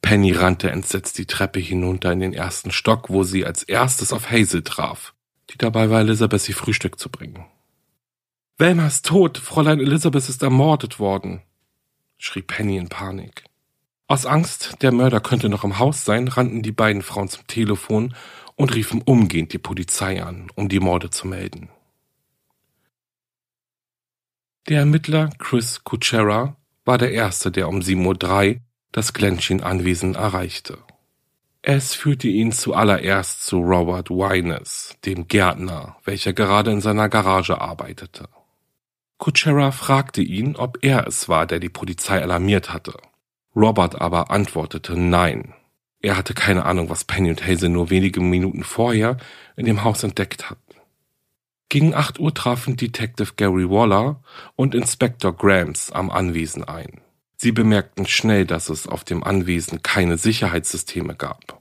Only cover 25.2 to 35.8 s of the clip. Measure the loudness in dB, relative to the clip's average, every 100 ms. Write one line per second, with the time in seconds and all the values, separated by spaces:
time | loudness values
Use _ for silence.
25.2 | 0 -2 -2 -2 -2 -8 -6 -4 0 2
26.2 | 4 2 -2 -6 _ _ 0 2 2 0
27.2 | -2 -2 -2 -2 -2 -2 0 2 2 0
28.2 | 0 4 4 2 -8 _ _ -6 -6 0
29.2 | 0 0 0 -2 0 -2 0 0 -2 -2
30.2 | -2 -2 -6 -10 -14 -18 -18 _ _ _
31.2 | _ _ _ _ -2 0 0 -4 -2 0
32.2 | 0 2 0 0 -2 2 4 4 2 0
33.2 | -2 -8 -2 0 4 2 2 -2 -4 -2
34.2 | 0 0 0 -4 -8 -12 -12 -10 -8 -6
35.2 | 0 2 4 2 -6 -8